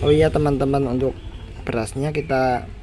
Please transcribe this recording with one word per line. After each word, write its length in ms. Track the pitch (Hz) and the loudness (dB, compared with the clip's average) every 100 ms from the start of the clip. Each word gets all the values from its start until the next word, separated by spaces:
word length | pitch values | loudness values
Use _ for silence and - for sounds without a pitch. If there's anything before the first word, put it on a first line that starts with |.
Oh 80 | 143 | 4
iya, 160 | 151 156 | 6 4
teman-teman, 640 | 151 147 139 131 139 139 | 4 2 2 2 2 0
untuk 240 | 127 131 - - - - - | 0 -2 -2 -12 -12 -14 -10
berasnya 480 | - 117 110 135 143 | -6 -4 -4 -4 -4
kita 560 | 151 143 135 131 123 - - | -4 -2 0 2 0 -4 -14